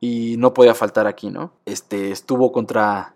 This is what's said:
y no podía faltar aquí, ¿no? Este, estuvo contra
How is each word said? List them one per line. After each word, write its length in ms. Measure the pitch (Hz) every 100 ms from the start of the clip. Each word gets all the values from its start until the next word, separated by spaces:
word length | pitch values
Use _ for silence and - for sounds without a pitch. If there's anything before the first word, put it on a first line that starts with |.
y 360 | 123 117 117 117
no 160 | 127
podía 200 | 127 123 113
faltar 320 | 104 - 104
aquí, 220 | 101 104
¿no? 200 | 95 175 _ -
Este, 460 | - - 101 98
estuvo 400 | 95 - 127 127
contra 640 | 123 110 113 104 101 92